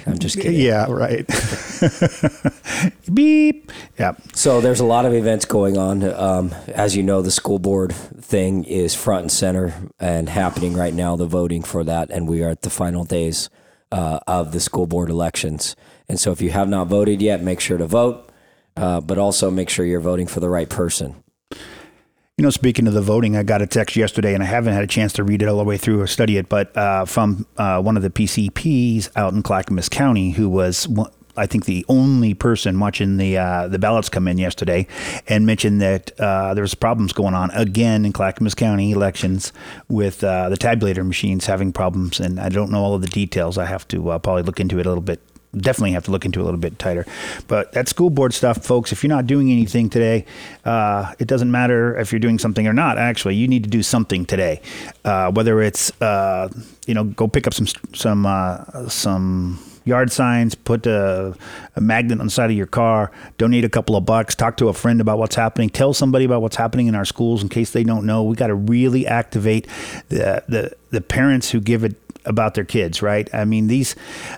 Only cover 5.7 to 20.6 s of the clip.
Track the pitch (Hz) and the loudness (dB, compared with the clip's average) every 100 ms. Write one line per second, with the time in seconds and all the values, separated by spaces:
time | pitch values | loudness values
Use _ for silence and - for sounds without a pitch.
5.7 | 98 95 98 95 90 95 92 92 85 - | 2 2 0 0 0 0 0 -2 -6 -8
6.7 | 104 104 98 95 95 92 - - 101 98 | -2 0 0 2 2 0 -2 -2 -2 0
7.7 | 98 90 87 - - - 101 92 95 - | 0 0 -4 -12 -20 -4 0 0 -2 -2
8.7 | 92 85 - - 95 85 - 95 92 90 | -2 -2 -2 -2 -2 0 0 0 0 -2
9.7 | 82 - - 90 82 80 87 92 85 87 | -6 -14 -6 -2 -2 -2 -2 -2 -2 -2
10.7 | 87 87 85 87 87 85 90 87 85 80 | -2 -2 -2 -2 -2 -2 0 -2 -2 -4
11.7 | 90 80 82 78 90 80 82 82 80 - | -4 -2 -2 -2 -4 -2 0 -2 -4 -6
12.7 | - 90 87 85 87 82 80 - _ _ | -4 -2 -2 -2 -2 -2 -4 -8 _ _
13.7 | _ - 95 82 78 - 90 78 85 - | _ -8 -4 -4 -4 -2 -2 -2 -4 -4
14.7 | - 87 87 85 85 82 - 80 76 - | -2 -2 -2 -2 -2 -2 -4 -6 -6 -8
15.7 | - - - - 90 98 87 87 98 98 | -10 -20 -18 -8 -4 -2 -2 -2 0 0
16.7 | 98 87 101 104 101 107 92 90 90 - | 0 0 2 2 2 0 0 -2 -4 -2
17.7 | 90 80 113 123 120 - _ _ _ _ | -2 0 2 0 -2 -14 _ _ _ _
18.7 | - 90 87 76 95 101 98 98 92 90 | -4 -2 -2 -2 0 0 0 0 0 -2
19.7 | - 87 87 85 90 87 87 87 90 | -2 0 0 0 -2 -4 -4 -2 -2